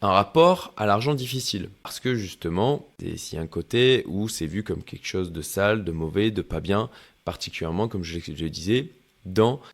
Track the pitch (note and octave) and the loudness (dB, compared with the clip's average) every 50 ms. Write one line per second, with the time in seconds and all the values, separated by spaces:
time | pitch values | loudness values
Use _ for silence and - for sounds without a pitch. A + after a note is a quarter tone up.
0 | - G2+ F#2+ G2 G2+ - - D#3+ E3 F3 F#3 F3 - - - - G#2+ G#2 G2+ G#2 | 2 4 6 6 4 6 6 6 8 8 6 4 0 -6 -6 -2 2 2 4 4
1 | A#2 C#3+ D3+ C3+ B2+ A#2+ B2 C3 B2 - - G2+ F2+ F2+ - _ - - - - | 2 0 -2 -2 -2 -4 -4 -4 -4 -4 -4 -4 -6 -8 -10 _ -14 -14 -12 -6
2 | - C3+ B2+ A#2 G2+ F#2 - - - E2+ E2 F2+ G#2 B2+ D3 - - - _ - | -2 -2 -2 0 -2 -6 -8 -8 -6 -2 0 2 2 2 2 0 -4 -10 _ -10
3 | E2+ E2+ E2 D#2+ - - - D#2+ E2 D#2+ - E2+ E2 - - A#2 B2 B2+ C3 A#2 | -8 -8 -8 -8 -8 -8 -8 -6 -6 -6 -4 -6 -4 0 2 4 6 6 6 4
4 | - - D#2+ G2 G#2+ A2+ - - E2 D2+ D#2+ G2+ G#2 - F2 D#2+ - - - F2 | 2 -2 -4 -4 -4 -4 -4 -4 -6 -4 -4 -4 -4 -4 -4 -6 -6 -10 -14 -12
5 | - - - F#2+ F#2 F2 E2 D#2+ D2+ - - G2 G2 G#2 A2 A2 G2+ F2 E2 D#2+ | -10 -6 -4 -4 -4 -4 -6 -8 -8 -4 0 2 2 2 2 2 0 -2 -4 -4
6 | D#2+ D#2+ D#2+ G2 G#2 A2+ G#2+ F#2+ E2+ - - D#2+ D2+ E2 G2 G#2 A2+ - - - | -4 -2 0 2 2 2 2 0 -4 -4 -4 -4 -2 0 0 0 0 -2 -6 -14
7 | - - _ _ _ - F2+ - - - - - F2 D#2+ E2 F#2 G#2+ A#2 A2 G2 | -20 -20 _ _ _ -8 -6 -6 -8 -10 -8 -6 -4 -4 -2 -2 -2 -2 -2 -4
8 | F2 D#2+ E2 E2+ D#2 - D#2 C#2+ D#2+ D#2+ - - D#2+ F#2 A2 B2+ C#3+ - - _ | -6 -6 -8 -8 -8 -8 -8 -6 -6 -6 -6 -4 -2 0 0 0 0 -4 -10 _
9 | _ _ _ _ - F#2+ F#2 G#2 G#2+ A#2 B2+ C#3+ - - | _ _ _ _ -14 -2 2 4 4 4 2 0 -6 -10